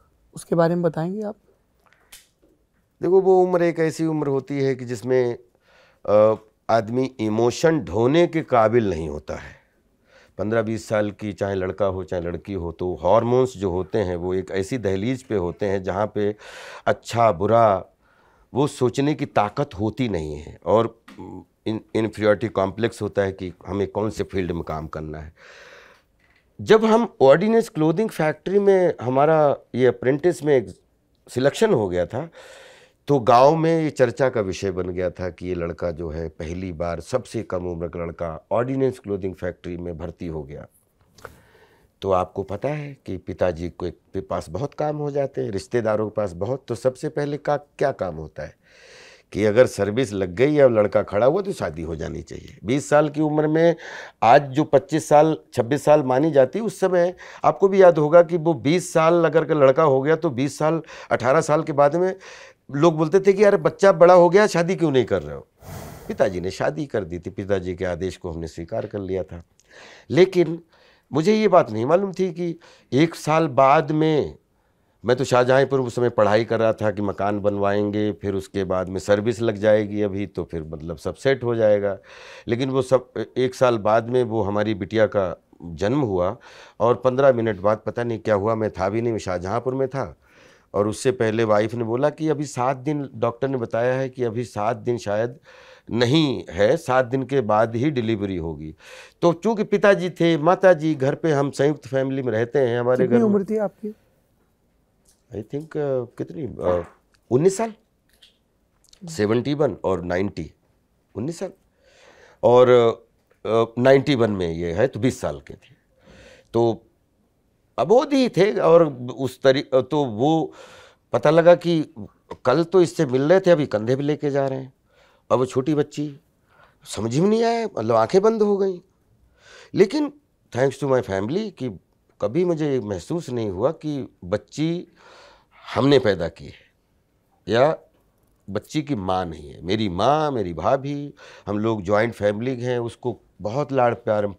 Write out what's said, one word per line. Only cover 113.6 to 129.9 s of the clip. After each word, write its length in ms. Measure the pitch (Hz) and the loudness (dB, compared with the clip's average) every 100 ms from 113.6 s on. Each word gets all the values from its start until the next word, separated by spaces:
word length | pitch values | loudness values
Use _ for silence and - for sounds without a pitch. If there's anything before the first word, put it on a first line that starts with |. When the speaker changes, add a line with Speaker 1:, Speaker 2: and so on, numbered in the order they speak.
| 113 - | 0 2
Speaker 2:
नाइंटी 380 | 127 135 135 135 | 6 6 4 0
वन 160 | 113 | 0
में 220 | 101 87 | 0 -4
ये 180 | 82 85 | -4 -4
है, 160 | 85 131 | -2 -2
तो 120 | 110 | -2
बीस 220 | 127 123 | -4 -2
साल 180 | 85 73 | -6 -8
के 140 | - | -14
थे। 220 | - _ _ _ _ _ - - - _ | -20 _ _ _ _ _ -20 -20 -20 _
तो 280 | 117 117 107 _ _ _ _ _ _ _ _ _ - | 0 0 -2 _ _ _ _ _ _ _ _ _ -4
अबोध 340 | 143 233 302 | 2 4 4
ही 160 | 277 247 | 2 2
थे 300 | - 196 202 | 2 2 2
और 340 | 160 170 160 123 123 120 | 6 6 4 -2 -10 -6
उस 220 | 131 - | -6 2
तरी-, 340 | 135 135 - 131 | 4 4 2 0
तो 300 | 123 151 139 | 2 0 -2
वो 460 | 104 139 160 - - - - - _ _ | 0 0 2 -2 -8 -20 -20 -20 _ _
पता 160 | 117 147 | 0 4
लगा 260 | 160 165 170 | 6 6 6
कि 380 | 170 165 147 - 101 _ - - - | 4 0 -2 -8 -18 _ -20 -4 0
कल 180 | 139 | 2
तो 180 | 170 190 | 2 2
इससे 240 | 165 - 147 | 2 0 0
मिल 160 | 131 | 0
रहे 180 | 143 190 | 4 4
थे, 120 | 185 | 4
अभी 140 | 165 139 | 2 2
कंधे 300 | 107 110 131 | -2 -2 -2
पे 60 | |
लेके 280 | 143 147 147 | -2 -4 -2
जा 180 | 139 139 | -2 -2
रहे 120 | 131 | -4
हैं। 140 | 131 _ _ _ _ _ - | -10 _ _ _ _ _ -2
और 60 | 117 | 0
वो 80 | 127 | 0
छोटी 300 | 131 135 151 | -2 -2 -2
बच्ची, 440 | 147 - 147 139 _ _ _ _ _ _ - | -2 -6 -10 -12 _ _ _ _ _ _ -14
समझ 340 | - 110 127 | -8 -4 0
में 100 | 190 | 2
नहीं 140 | 220 | 2
आया, 220 | 233 233 220 | 0 -2 -4
मतलब 300 | - 110 113 | -4 0 2
आंखें 260 | 110 190 | 2 2
बंद 200 | 214 226 | 2 2
हो 160 | 208 202 | 0 0
गई। 240 | 196 180 - _ _ _ _ _ _ - - | -2 -4 -12 _ _ _ _ _ _ -20 -4
लेकिन 400 | 139 208 | 2 2